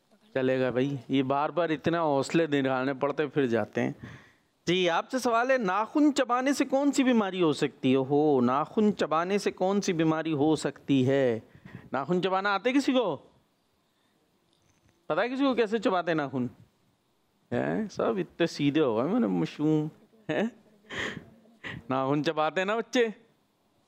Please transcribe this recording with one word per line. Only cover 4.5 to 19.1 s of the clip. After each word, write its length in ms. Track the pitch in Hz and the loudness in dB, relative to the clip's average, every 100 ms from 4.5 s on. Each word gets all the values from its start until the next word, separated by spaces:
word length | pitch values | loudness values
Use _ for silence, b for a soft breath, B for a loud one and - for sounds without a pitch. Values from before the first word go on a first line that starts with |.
| _ - | _ -2
جی، 240 | 180 175 | 0 2
آپ 200 | 165 - | 0 -2
سے 80 | 254 | -4
سوال 320 | 247 226 254 | 0 2 2
ہے، 80 | 262 | 0
ناخن 560 | 190 190 220 302 294 | 0 -2 0 2 4
چبانے 380 | 269 233 247 269 | 2 0 0 0
سے 120 | 269 | 0
کون 280 | 269 269 285 | 0 0 2
سی 120 | 269 | 2
بیماری 380 | 254 226 190 185 | 4 2 2 2
ہو 100 | 160 | 0
سکتی 400 | 139 151 - 131 | 2 -2 0 2
ہے؟ 40 | 131 | 2
ہو، 440 | 131 143 151 135 | 2 2 4 4
ناخن 560 | 120 135 151 - 208 190 | 4 2 -2 2 2 2
چبانے 420 | 185 156 180 196 | 0 0 0 -2
سے 120 | 202 | -2
کون 300 | - 185 202 | -2 0 0
سی 120 | 196 | 0
بیماری 400 | 165 160 160 160 | 0 2 0 -2
ہو 240 | 147 156 151 | 0 2 2
سکتی 520 | 147 - - 135 127 | -2 -6 0 2 4
ہے؟ 320 | 139 127 113 - B B B B | 4 2 0 -6 B B B B
ناخن 300 | 127 139 180 | -6 -2 -2
چبانا 320 | 180 185 202 | 0 0 0
آتے 180 | 196 240 | 0 2
کسی 200 | 269 277 | 2 2
کو؟ 240 | 254 208 135 - _ _ _ _ _ _ _ _ _ _ _ _ _ _ _ _ _ - | 2 0 -4 -10 _ _ _ _ _ _ _ _ _ _ _ _ _ _ _ _ _ -6
پتہ 140 | 156 | -4
ہے 80 | 240 | -2
کسی 160 | 262 | 0
کو 100 | 277 | 0
کیسے 240 | 233 214 226 | 0 0 0
چباتے 320 | 226 185 170 | 0 0 0
ہیں 60 | 160 | -2
ناخن؟ 300 | 139 135 123 - - _ _ _ _ _ _ _ - | -2 -4 -6 -8 -20 _ _ _ _ _ _ _ -6
ہیں؟ 360 | 123 139 175 220 | -4 -2 -4 -6
سب 280 | - 208 208 | -4 -4 -4
اتنے 280 | 165 - 165 | -6 -4 -4
سیدھے 340 | - 143 143 | -2 0 2
ہو 160 | 139 110 | 2 0
گئے 80 | |
میرے 220 | 143 | 0